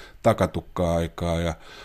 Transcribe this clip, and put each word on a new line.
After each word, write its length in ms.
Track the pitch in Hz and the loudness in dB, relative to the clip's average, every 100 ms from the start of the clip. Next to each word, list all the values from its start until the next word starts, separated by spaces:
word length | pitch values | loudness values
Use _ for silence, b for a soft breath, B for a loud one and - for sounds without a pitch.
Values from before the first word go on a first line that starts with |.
| B B | B B
takatukka-aikaa 1160 | 117 107 90 82 - - 85 85 82 - 85 85 | 2 4 2 0 -6 -2 2 2 0 -2 -2 0
ja 140 | 82 - B B | 0 -4 B B